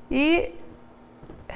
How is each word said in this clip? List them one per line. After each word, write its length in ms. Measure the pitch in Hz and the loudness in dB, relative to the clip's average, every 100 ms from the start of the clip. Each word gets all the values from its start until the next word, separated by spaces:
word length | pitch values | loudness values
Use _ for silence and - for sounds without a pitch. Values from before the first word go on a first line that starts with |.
| - | -2
E 480 | 262 294 339 - - - - - - - - - - - | 2 4 4 2 -6 -16 -18 -20 -20 -20 -20 -20 -18 -14